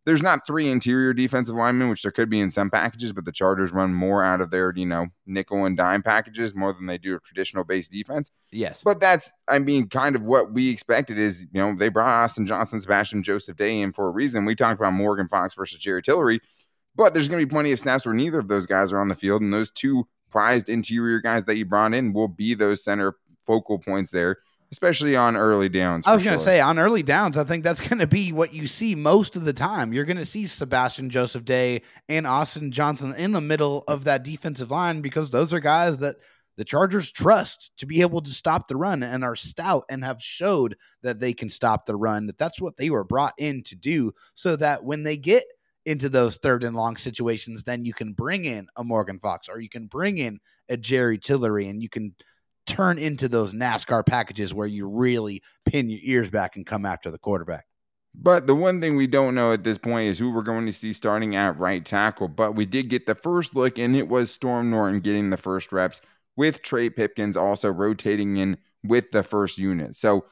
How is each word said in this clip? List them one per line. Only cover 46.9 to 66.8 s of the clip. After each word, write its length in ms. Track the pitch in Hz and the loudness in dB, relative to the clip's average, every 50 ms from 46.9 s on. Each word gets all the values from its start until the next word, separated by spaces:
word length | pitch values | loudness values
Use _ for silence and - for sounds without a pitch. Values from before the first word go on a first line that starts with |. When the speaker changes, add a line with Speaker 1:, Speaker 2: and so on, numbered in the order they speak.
| 113 | -4
Speaker 2:
situations, 680 | - - 127 113 - 120 117 113 107 - 117 113 107 - | -6 -10 -8 -6 -4 -2 -2 -2 -4 -6 -12 -14 -12 -10
then 200 | 120 123 120 120 | -8 -8 -6 -6
you 80 | 117 107 | -8 -8
can 200 | - 113 107 98 | -8 -10 -10 -8
bring 320 | - 117 151 190 196 170 | -8 -6 -4 -4 -4 -4
in 220 | 143 117 104 95 - - | -6 -8 -8 -12 -14 -12
a 60 | 123 120 | -10 -6
Morgan 320 | 120 113 110 98 92 98 92 | -2 0 0 0 -2 -6 -6
Fox 300 | - 98 87 85 - - | -6 -6 -6 -6 -8 -14
or 100 | 101 117 | -14 -14
you 80 | 113 104 | -14 -14
can 180 | - 120 113 | -14 -16 -14
bring 300 | 98 - 143 185 208 196 165 | -10 -6 -4 -4 -2 -2 -4
in 200 | 131 113 104 - _ _ _ _ _ - | -4 -6 -8 -12 _ _ _ _ _ -8
a 80 | 123 | -8
Jerry 400 | 120 107 113 131 127 123 117 110 | -6 -2 0 2 2 2 2 0
Tillery 500 | 98 - - 139 135 120 107 104 104 98 | 0 0 0 0 0 2 0 0 0 -2
and 140 | 98 101 107 | -4 -8 -10
you 80 | 117 - | -10 -10
can 240 | - 113 107 98 - _ _ _ _ _ _ _ _ _ - | -8 -8 -10 -10 -12 _ _ _ _ _ _ _ _ _ -10
turn 300 | - - - 190 180 170 151 | -8 -2 0 0 0 0 0
into 280 | 156 151 147 123 135 | -2 -4 -4 -2 -2
those 260 | 123 120 113 107 95 107 | 0 0 0 0 -2 -4
nascar 520 | 113 127 123 110 117 - - 120 113 104 | -4 -2 -2 -2 -2 -2 0 0 0 0
packages 480 | - 123 120 107 - - 104 101 90 95 | 0 -2 -2 -2 -4 -6 -6 -6 -6 -4
where 140 | 107 104 | -6 -6
you 200 | 107 104 101 98 | -6 -6 -6 -8
really 540 | 98 101 117 127 123 120 117 107 104 98 95 _ _ _ _ - | -4 -2 0 2 2 2 0 -2 -6 -8 -10 _ _ _ _ -4
pin 240 | - - 143 123 113 | -2 0 0 -2 -2
your 100 | 107 95 76 | -6 -6 -2
ears 260 | 131 127 120 110 87 | 0 0 2 2 0
back 260 | 101 104 92 90 - | -2 -2 -2 -2 -6
and 100 | 101 90 | -10 -10
come 200 | - 110 101 101 | -8 -6 -4 -4
after 240 | 95 90 - - 85 | -4 -6 -6 -8 -12
the 60 | 78 | -10
quarterback. 480 | - - 101 101 90 82 87 82 76 - _ _ _ _ _ _ _ _ _ - | -6 -4 -2 -2 -2 -4 -6 -10 -10 -12 _ _ _ _ _ _ _ _ _ -8
Speaker 1:
But 320 | - - 175 180 175 131 | 0 4 4 4 4 6
the 100 | 135 139 | 4 4
one 260 | 151 180 185 185 175 | 4 4 2 2 0
thing 140 | 165 160 147 | 0 0 2
we 120 | 139 135 | 2 2
don't 280 | 127 139 139 135 127 127 | 2 4 2 2 2 2
know 180 | 123 117 117 113 | 2 2 2 2
at 100 | 101 90 | 2 0
this 140 | 113 107 | -2 -2
point 320 | - - 120 117 113 110 104 | -2 -2 -2 -2 0 0 0
is 100 | 92 90 | 0 0
who 120 | 120 123 | -2 -2
we're 100 | 117 113 104 | -2 -2 -2
going 220 | 117 113 113 113 | -2 -2 -2 -2
to 80 | 110 95 | -4 -6
see 200 | - 110 110 104 | -6 -8 -8 -6
starting 420 | - - 110 104 107 110 107 101 | -2 -2 0 0 0 -2 -2 0
at 220 | 98 101 92 80 | 0 0 0 0
right 260 | 76 92 90 98 87 78 | 0 0 0 0 -2 -4
tackle. 440 | - 104 101 104 110 - - 98 | -2 0 2 2 0 0 -2 -6
But 280 | 85 73 - 110 107 107 | -4 0 0 0 0 0
we 100 | 107 107 | -2 -2
did 240 | 92 110 135 131 113 | 0 -2 -2 -2 0
get 160 | 127 123 - | -2 -2 0
the 100 | 110 107 | -2 -4
first 400 | - - 165 175 175 160 - - | -2 -2 0 0 0 -2 -2 0
look, 240 | 131 127 131 - 120 | 0 0 0 0 0
and 160 | 120 120 131 | 0 2 2
it 120 | 139 104 80 | 2 2 2
was 200 | 123 127 120 110 | 2 0 0 0
Storm 400 | - - - 127 120 120 120 117 | -4 -6 -4 -2 -2 0 0 0
Norton 300 | 113 110 104 95 101 98 | 2 2 2 0 0 0
getting 300 | 87 101 104 104 104 95 | 0 0 0 0 0 0
the 80 | 95 | -2
first 340 | - - 92 95 95 - - | -2 -4 -4 -4 -4 -4 -4
reps 300 | 98 92 92 90 - - _ _ _ _ _ _ - | -2 0 0 0 -2 -8 _ _ _ _ _ _ -2
with 260 | 131 147 156 147 - | 0 0 0 0 -2
Trey 280 | - - 139 120 | -6 -4 -2 0